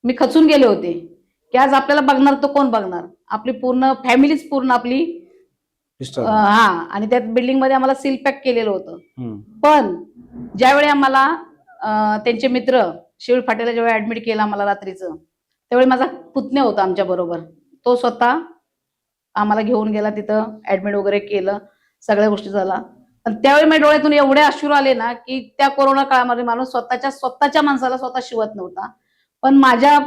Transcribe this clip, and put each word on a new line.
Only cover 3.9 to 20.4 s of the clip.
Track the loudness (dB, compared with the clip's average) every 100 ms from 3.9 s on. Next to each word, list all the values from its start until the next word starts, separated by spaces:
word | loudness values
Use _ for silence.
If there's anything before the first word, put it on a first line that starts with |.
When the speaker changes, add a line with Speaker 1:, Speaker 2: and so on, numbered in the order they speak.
Speaker 1:
फॅमिलीच | 0 0 2 4 0 -4
पूर्ण | -4 0
आपली, | -2 0 -2 -4 -8 -20 _ _ _ _ _ _ _
Speaker 2:
डिस्टर्ब. | -10 -4 0
Speaker 1:
अ, |
हा, | 2 4 4 4 0 -6
आणि | -8 -2
त्यात | -2
बिल्डिंग | 0 -2 0 0
मध्ये | 2 2
आम्हाला | 0
सील | -2 -4 -4 -4
पॅक | -4 -4
केलेलं | -2 -2
होतं. | -4 -8 -20
Speaker 2:
हम्म. | _ -12 -12 -12
Speaker 1:
पण | -18 0 4 4 2 -6 -12 -20 -20 -18 -14 0
ज्यावेळी | 2 4 2
आम्हाला, | 2 2 2 2 -2 -10 _ _ -10
अ, | -4 -2 0 -2
त्यांचे | -2 -2 0
मित्र | 0 2 2 0 -4 _ _
शिवीळ | -2 0
फाटेला | 0 -2 -2
जेव्हा | -2 0
ऍडमिट | -2 -4 -6 -6
केलं | -2
आम्हाला | -2 -2 -4
रात्रीचं, | -4 -8 -12 -14 -14 _ _ _ _ _
त्यावेळी | 2 4
माझा | 2 -2
पुतण्या | -6 -8 -8 -4 0
होता | 0 0
आमच्या | -2 -2 -2
बरोबर, | -2 -4 -8 -12 _ _ _ -2
तो | 0
स्वतः | -2 0 0 0 -6 _ _ _ _ _ _ _ _ -4
आम्हाला | -2 -2
घेऊन | 0 -2 -2
गेला, | -4 -4
तिथं | -6 -4 -4